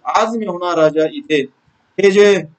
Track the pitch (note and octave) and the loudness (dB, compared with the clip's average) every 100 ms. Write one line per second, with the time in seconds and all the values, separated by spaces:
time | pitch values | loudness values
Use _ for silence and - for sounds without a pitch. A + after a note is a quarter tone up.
0 | - F#3 A3+ A#3 G3+ F3 F3 D#3+ D#3 D#3 | -4 -2 -2 -4 -8 -6 -4 0 0 0
1 | D#3 D3 C#3 D3+ C3+ _ _ _ _ - | -4 -6 -4 -4 -4 _ _ _ _ 0
2 | G3 G3 G3+ G3 D#3 | 2 4 4 2 -2